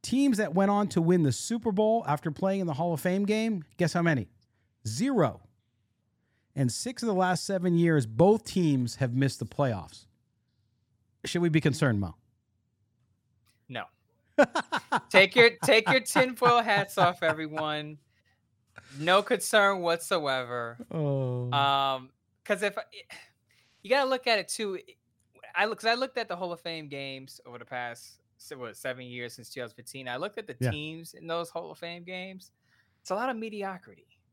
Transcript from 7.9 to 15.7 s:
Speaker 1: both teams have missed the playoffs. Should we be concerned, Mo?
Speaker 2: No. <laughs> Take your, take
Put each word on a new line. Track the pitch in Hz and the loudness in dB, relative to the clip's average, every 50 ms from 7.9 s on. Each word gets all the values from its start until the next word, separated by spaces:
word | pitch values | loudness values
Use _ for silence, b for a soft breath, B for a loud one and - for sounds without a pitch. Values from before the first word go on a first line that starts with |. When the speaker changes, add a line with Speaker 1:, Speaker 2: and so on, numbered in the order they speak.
| 160 151 123 | 4 4 2
Speaker 1:
both | 110 110 113 165 196 214 220 - | 0 2 4 6 6 6 4 2
teams | - - 190 180 156 143 131 123 117 - | -2 0 2 2 4 4 2 0 -2 -2
have | - 139 123 117 | -2 -4 -2 2
missed | 131 139 135 - - | 2 0 0 0 -4
the | 123 | -10
playoffs. | 107 - - 143 131 113 95 87 - - - - _ _ _ _ _ _ _ _ _ _ _ _ _ _ _ _ _ _ _ _ _ _ _ _ | -10 -2 -2 -2 0 0 -4 -8 -12 -18 -20 -20 _ _ _ _ _ _ _ _ _ _ _ _ _ _ _ _ _ _ _ _ _ _ _ _
Should | - - 175 170 | -6 -2 0 0
we | 175 | 2
be | 151 160 | 2 4
concerned, | - 156 135 151 156 135 117 101 | 2 2 2 4 2 2 2 2
Mo? | 98 87 - _ _ _ _ _ _ _ _ _ _ _ _ _ _ _ _ _ _ _ _ _ _ _ _ _ _ _ _ _ _ _ | -2 -4 -8 _ _ _ _ _ _ _ _ _ _ _ _ _ _ _ _ _ _ _ _ _ _ _ _ _ _ _ _ _ _ _
Speaker 2:
No. | 127 117 95 - _ _ _ _ _ _ _ _ _ - | -8 -8 -8 -10 _ _ _ _ _ _ _ _ _ 4
<laughs> | 285 - - - - - - 285 - - - 220 - - | 4 4 4 -6 -4 -2 -6 -6 -4 -2 -4 -4 -4 4
Take | - 196 196 190 - | 6 6 6 6 6
your, | 254 233 233 226 - - | 6 6 6 6 2 2
take | - | 4